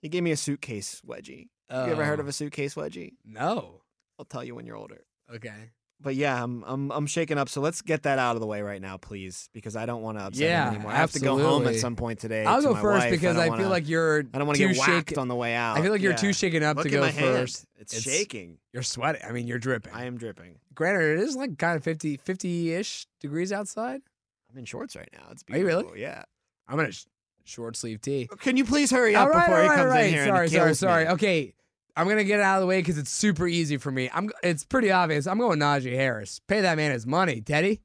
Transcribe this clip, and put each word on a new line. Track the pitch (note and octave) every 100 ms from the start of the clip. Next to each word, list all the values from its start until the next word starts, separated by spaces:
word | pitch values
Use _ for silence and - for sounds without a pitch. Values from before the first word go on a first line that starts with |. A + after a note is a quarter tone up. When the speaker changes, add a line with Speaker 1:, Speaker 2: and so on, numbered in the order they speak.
Speaker 1:
he | D#3
gave | F3+
me | E3+
a | D3+
suitcase | - C#3+ - G#2+ - - -
wedgie. | - - - - _ _
You | B2+
ever | B2+ D#3 D3
heard | D3+
Speaker 2:
Oh. |
Speaker 1:
of | C#3+
a |
suitcase | C3+ D3 D3 C#3+
wedgie? | D#3 D3 - - _
Speaker 2:
No. | - A2 D3 A3+ F2 F2+ _ _ _ _
Speaker 1:
I'll |
tell | C3+ B2
you | B2+
when | A#2+
you're | A#2 A2
older. | G#2 - _ _ _
Speaker 2:
Okay. | A#2 A2+ G#2 A#2 _ _ _
Speaker 1:
But | C#3
yeah, | C3+ C#3+ B2
I'm, | A#2+ B2 G2
I'm, | C3+ C#3
I'm | C#3 D3
shaking | - D#3+ D3
up, | C3+
so | -
let's | D3 E3+
get | - D#3
that | D3 C3+
out | B2+
of | A#2
the | A2
way | G#2
right | G2+ G2+
now, | F#2+ F#2+
please, | - G2+ F#2+ F2+ -
because | A2+ G#2+ G#2+
I |
don't | A#2 A#2+
wanna | A2 G#2+
upset | G2 G#2
him | D#3
Speaker 2:
Yeah, | E3+ C3
Speaker 1:
anymore. | G#2+ G#2+
I | A#2+
have | D#3+
to | C#3+
go | C3+
home | C3+
at | -
Speaker 2:
absolutely. | C#3 A#2+ A2+
Speaker 1:
some | A#2+ A2+
point | A#2 A2
today | A2+ A2 A2
Speaker 2:
I'll | A#3
Speaker 1:
to | D4
Speaker 2:
go |
Speaker 1:
my | G#3+
Speaker 2:
first | G#3 G3+
Speaker 1:
wife. | A#2+
Speaker 2:
because | F3 F3+ E3
Speaker 1:
I | E3
don't |
Speaker 2:
I | -
feel | F#3+
Speaker 1:
wanna, |
Speaker 2:
like | F3+ D3+
you're | D#3+ D#3+ D3+
Speaker 1:
I | C3 C3
don't | C#3+
wanna | C#3+
Speaker 2:
too | D3
Speaker 1:
get | E3+
whacked | C#3 E3+ D#3
Speaker 2:
shake-, | D3
Speaker 1:
on | B2+
the | B2
way | A#2+
out. | A#2 A#2 A2
Speaker 2:
I |
feel | F3+
like | G#3+
you're | F#3+
Speaker 1:
Yeah. | F3
Speaker 2:
too | G3+
shaken | G3 F#3+ E3
up | D3+ D3
Speaker 1:
Look | D3
Speaker 2:
to |
Speaker 1:
at |
Speaker 2:
go | C#3+
Speaker 1:
my | C#3
hand. | D3 C3 B2+
Speaker 2:
first. | B2 - - _
Speaker 1:
It's | G#2+
Speaker 2:
It's | A2+
Speaker 1:
shaking. | A#2+ D3 G3+ A2+ F2 E2 _
Speaker 2:
You're | B2
sweating. | B2 A#2+ C3+ D3 -
I |
mean, | A#2+ A#2+
you're | A#2+
dripping. | B2 B2 -
Speaker 1:
I | G#2+ B2
am | B2
dripping. | A2+ F#2 F2 D#2+ _
Speaker 2:
Granted, | - D#3+ G3 D#3 D#3
it |
is, | B3 C4
like, | C4+ C#3+
kinda | E3+ E3
fifty, | D3+ D#3+ D#3 C#3+
fifty-ish | - F#3 F#3 E3+ E3+ E3 G#3+ - - _
degrees | C#3+ D3+ F#3
outside. | G3+ G3+ - A#3 C4+ _ _ _ _ _
Speaker 1:
I'm | B2
in |
shorts | A#2+ - C4+ -
right | -
now. | - -
It's | - -
Speaker 2:
Are | C3+
you | F#3
really? | E3
Speaker 1:
beautiful. | - F2
Yeah. | B2+ - - _ _ _ _
Speaker 2:
I'm | C#3
in | C#3+
a |
sh-, | F2+ - _ _ _
short | - - A#2 A#2+
sleeve | A#2 A2
tee. | C3+ C#3 A#2+ -
Speaker 1:
Can | C#4 B3+
you |
please | A#3 D4 C#4+
hurry | B3+ A#3 G#3
up | -
Speaker 2:
All |
right, | E4 F4
Speaker 1:
before | -
he |
Speaker 2:
all | D#4
right, | D4
Speaker 1:
comes | C4
Speaker 2:
all | B3+
right. |
Speaker 1:
in | G3+
here | D#3 C#3
Speaker 2:
Sorry, | -
Speaker 1:
and | E3+
Speaker 2:
sorry, | D#3+ E3
Speaker 1:
kills | D#3+
Speaker 2:
sorry. | F#3+ E3+ D#3+
Speaker 1:
me? |
Speaker 2:
Okay, | F3+ G#3 E3+ B2+ _ _ _ _ -
I'm | F3
gonna | G#3+
get | G3+ G#3
it |
out | G3 F#3+
of |
the | F#3
way | F#3
'cause | F3 D#3
it's | C#3
super | - G#3+ D#3+ F3
easy | E3+ D#3+ C#3+
for | C#3+
me. | C3 B2+
I'm, | D#3+ G#3 -
it's | F3+ E3
pretty | - C4 A3
obvious. | F#3 E3+ D3+ D3
I'm | G3
going | A#3+ D#3+
Najee | D3 C#3+ B2+
Harris. | B2+ C3+ A2+ G2+ - -
Pay | G#3
that | F#3 D#3
man | D3+
his | B2+ A2+
money, | D#3+ F#3 A#2
Teddy. | G#2+ D3 F#3 G#3+